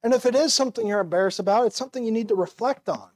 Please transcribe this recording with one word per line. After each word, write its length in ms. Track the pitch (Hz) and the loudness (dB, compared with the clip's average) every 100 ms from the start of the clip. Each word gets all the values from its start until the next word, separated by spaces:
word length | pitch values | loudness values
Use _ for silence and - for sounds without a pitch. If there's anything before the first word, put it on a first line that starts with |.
And 120 | 233 254 | 2 2
if 100 | 247 | 2
it 80 | |
is 220 | 254 311 - | 2 2 0
something 320 | 262 226 214 | -2 -2 -2
you're 120 | 208 | 0
embarrassed 380 | 180 175 196 185 | 0 2 0 0
about, 300 | 196 208 240 | 0 2 2
it's 100 | - | -2
something 260 | 262 262 | -8 -6
you 80 | 226 | -2
need 180 | 226 214 | -2 0
to 60 | 190 | 0
reflect 540 | 175 - 254 269 - | -2 -2 -4 -4 -6
on. 220 | 156 - | -8 -10